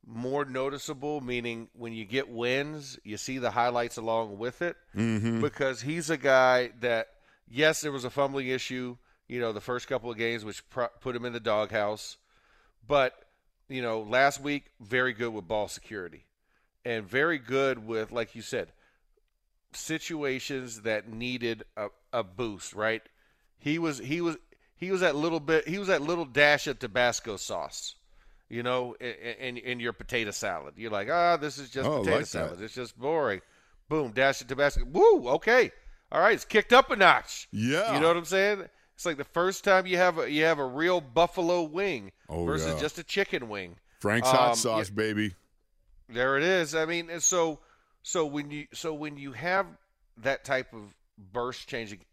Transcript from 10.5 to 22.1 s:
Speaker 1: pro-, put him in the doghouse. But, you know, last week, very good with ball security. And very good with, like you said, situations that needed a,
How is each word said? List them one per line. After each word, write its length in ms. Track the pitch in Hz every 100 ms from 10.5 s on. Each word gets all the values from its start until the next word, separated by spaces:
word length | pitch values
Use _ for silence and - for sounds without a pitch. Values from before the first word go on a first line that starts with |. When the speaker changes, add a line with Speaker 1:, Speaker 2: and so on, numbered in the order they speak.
| 98 -
Speaker 1:
pro-, 180 | - 117 -
put 160 | 131 120
him 100 | 120
in 80 |
the 60 | 120
doghouse. 800 | 113 107 107 107 104 107 - - _ _ _ _ _ _ 110
But, 260 | 143 127 - _ _ _ _ _
you 120 | 131
know, 200 | 120 113
last 400 | 107 123 139 139
week, 240 | 135 143 - _
very 320 | 104 127 127
good 160 | 110 120
with 140 | 110 85
ball 200 | 107 101
security. 580 | - - 107 90 76 _ _ _ _ _ _
And 240 | 120 113 101
very 300 | 120 156 160
good 480 | 113 135 135 127 110
with, 240 | 110 107
like 240 | 120 113 120
you 60 |
said, 320 | 107 120 85 _ _ _ _ _ _ _ _ _ _
situations 1080 | - - 160 - 160 143 131 - 139 127 110
that 300 | 107 107 110
needed 520 | 113 123 127 117 113 110 -
a, 100 | 104 _ _